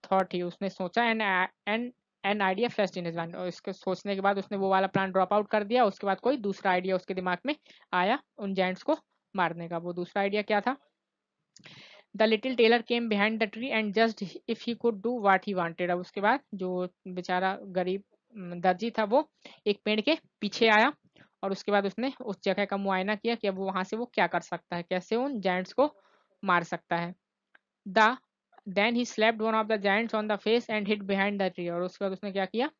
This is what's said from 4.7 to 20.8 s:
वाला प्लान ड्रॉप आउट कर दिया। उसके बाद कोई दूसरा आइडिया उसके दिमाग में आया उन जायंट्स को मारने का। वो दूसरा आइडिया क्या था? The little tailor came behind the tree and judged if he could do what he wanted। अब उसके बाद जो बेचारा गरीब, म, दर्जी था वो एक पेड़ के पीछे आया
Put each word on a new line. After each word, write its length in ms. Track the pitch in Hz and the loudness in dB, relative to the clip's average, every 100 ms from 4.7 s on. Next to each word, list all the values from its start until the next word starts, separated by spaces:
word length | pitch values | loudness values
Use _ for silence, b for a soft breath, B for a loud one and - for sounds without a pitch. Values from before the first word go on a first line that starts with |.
वाला 160 | 190 190 | 2 2
प्लान 260 | 196 190 | 0 0
ड्रॉप 200 | 190 185 | 2 2
आउट 160 | 208 202 | 2 2
कर 160 | 214 | -2
दिया। 200 | 202 247 | 2 2
उसके 220 | 220 196 202 | 2 2 -4
बाद 140 | 190 | 0
कोई 160 | 240 277 | 0 0
दूसरा 340 | 202 196 196 | -2 -2 0
आइडिया 240 | 180 185 185 | 0 0 -2
उसके 180 | - | -2
दिमाग 240 | 185 185 180 262 | -4 -2 -4 -4
में 80 | 294 b b b | -8 b b b
आया 260 | - 185 269 _ - | 0 2 0 _ -10
उन 160 | 202 | -6
जायंट्स 280 | 190 185 185 | 0 0 -2
को 140 | - 311 _ _ _ | -4 -4 _ _ _
मारने 340 | 190 170 165 170 | -2 -2 -2 -8
का। 100 | 175 | -8
वो 140 | 175 | -6
दूसरा 300 | 175 175 202 | -6 -4 -2
आइडिया 200 | 202 202 | 0 -2
क्या 180 | 202 208 | 0 0
था? 160 | 202 277 _ _ _ _ _ _ _ _ B B B B B 202 | 0 -6 _ _ _ _ _ _ _ _ B B B B B 2
The 100 | 220 | 4
little 280 | 220 262 247 | 4 0 4
tailor 260 | 226 233 | 6 6
came 280 | 226 240 233 | 2 -2 0
behind 320 | 208 208 220 | 2 2 2
the 80 | 214 | -2
tree 180 | 220 262 | -4 -4
and 200 | 220 214 | -2 0
judged 300 | 196 226 214 180 - - | 2 2 2 -10 -10 -8
if 120 | 226 | -6
he 140 | - 233 | -4 -2
could 260 | 233 208 | -2 -2
do 140 | 220 247 | -4 0
what 280 | 202 190 208 | 4 4 2
he 80 | 185 | -4
wanted। 340 | 170 165 180 | -4 -2 -2
अब 80 | 180 | -2
उसके 220 | 180 - | -4 -2
बाद 200 | 202 262 _ | 0 0 _
जो 320 | 196 185 180 180 _ 190 | -8 -4 -4 -6 _ -12
बेचारा 500 | 180 180 180 190 202 | -10 -2 0 0 -4
गरीब, 400 | 202 180 180 190 - _ _ 220 | -6 -4 -2 -4 -8 _ _ -16
म, 240 | 180 175 | -12 -2
दर्जी 300 | 185 180 226 | 0 0 -2
था 140 | 220 | -2
वो 240 | 214 247 302 _ B B - | 2 2 0 _ B B -4
एक 140 | 202 | -2
पेड़ 160 | - 214 | 0 0
के 160 | 208 330 _ _ | 2 0 _ _
पीछे 280 | 208 - 226 | -6 2 6
आया 240 | 214 | 6